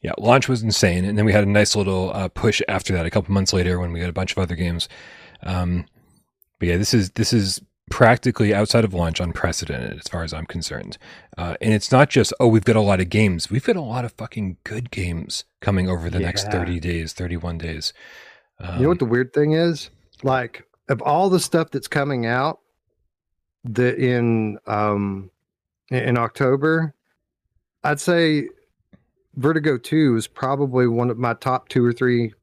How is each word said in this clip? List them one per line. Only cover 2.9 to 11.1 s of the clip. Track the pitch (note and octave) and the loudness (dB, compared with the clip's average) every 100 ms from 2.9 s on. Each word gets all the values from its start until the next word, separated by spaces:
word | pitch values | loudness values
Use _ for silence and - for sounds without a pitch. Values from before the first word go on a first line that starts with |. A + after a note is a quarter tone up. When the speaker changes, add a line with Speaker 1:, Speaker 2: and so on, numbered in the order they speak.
Speaker 1:
that | F2+ E2 | -2 0
a | |
couple | G#2 F#2 | -2 0
months | G2 F#2 | 0 2
later | F#2+ F2+ F2+ | 0 0 0
when | F2+ | -4
we | E2+ | -4
got | F2 | -6
a | |
bunch | E2+ F#2 | -4 -4
of | - | -4
other | F2+ | -4
games. | E2 F2+ E2+ - - - - - - | -2 -2 -4 -8 -12 -20 -20 -20 -14
Um, | - F#2 F2 F2 - _ _ _ _ _ _ _ | -6 -4 -2 -2 -4 _ _ _ _ _ _ _
but | F2 | 0
yeah, | F2 | 0
this | G2+ | 2
is, | A#2 F#2 | 2 0
this | - A2 | -2 0
is | A#2 G2 - - _ - | 2 0 -4 -10 _ -12
practically, | - A#2 A#2+ B2 A2+ G#2 | 4 6 6 0 0 2
outside | G2+ G#2+ A#2 | 2 2 2
of | A2 | 2
launch, | F#2 E2+ D#2+ | 0 -2 -2
unprecedented | F2 - F2 E2+ - C#2 A1+ - | -6 -2 -2 -2 -6 -8 -8 -10
as | - | -10
far | F2 | -8
as | E2 | -8
I'm | D2+ E2+ | -8 -8
concerned. | F2 E2 C2+ - - - | -8 -8 -10 -12 -16 -20